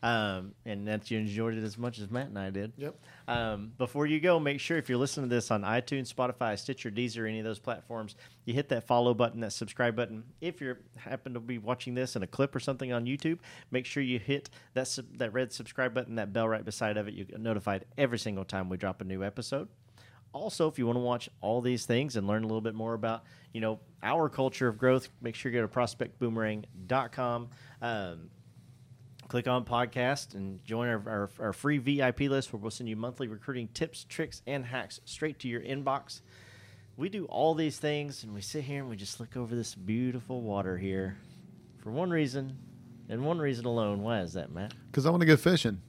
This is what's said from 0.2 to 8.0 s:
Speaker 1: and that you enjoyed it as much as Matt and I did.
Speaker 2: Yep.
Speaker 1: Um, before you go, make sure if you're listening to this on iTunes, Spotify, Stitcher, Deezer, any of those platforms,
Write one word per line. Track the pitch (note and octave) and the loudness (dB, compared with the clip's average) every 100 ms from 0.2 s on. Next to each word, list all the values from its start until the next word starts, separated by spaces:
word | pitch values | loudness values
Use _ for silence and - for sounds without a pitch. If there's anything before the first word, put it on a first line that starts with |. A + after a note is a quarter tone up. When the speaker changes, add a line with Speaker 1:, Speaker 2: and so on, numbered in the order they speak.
| G#2 F#2+ F#2+ - - | 2 0 -6 -12 -8
Speaker 1:
and | G2+ G#2 | -6 -2
that | G#2+ - | -2 -2
you | A2+ | -2
enjoyed | G#2+ G2+ A2+ | -2 -2 -2
it | A2+ | -2
as | A2 G#2 | -4 -4
much | A#2+ A#2 | -8 -6
as | G2+ | -6
Matt | A#2+ C#3 | -6 -4
and | G2+ | -6
I | G2 | -4
did. | G2 G#2 B2 | -4 -6 -8
Speaker 2:
Yep. | C#3+ - - - - | -10 -10 -18 -16 -2
Speaker 1:
Um, | A#2+ A2+ G#2+ G#2+ - | 0 0 -2 -6 -4
before | B2 C#3+ D3 | -2 0 2
you | D#3 | 4
go, | E3 E3+ | 6 6
make | D3 C#3+ | 4 0
sure | - E3 | 0 0
if | - | 2
you're | B2 | 2
listening | C#3 - C3 | 2 0 2
to | |
this | A#2+ A2 | 2 4
on | G#2+ | 0
iTunes, | G2 A#2 B2 C#3 B2 | 2 0 0 -4 -4
Spotify, | - B2 A#2+ A#2 G#2 | 0 0 2 0 -2
Stitcher, | - C3+ A#2+ | -4 -6 -4
Deezer, | G#2 B2 A2+ A2 | -2 -2 -2 -4
any | A2 | -2
of | A2 | -4
those | G#2 | -6
platforms, | - G#2+ - A#2 | -6 -6 -6 -8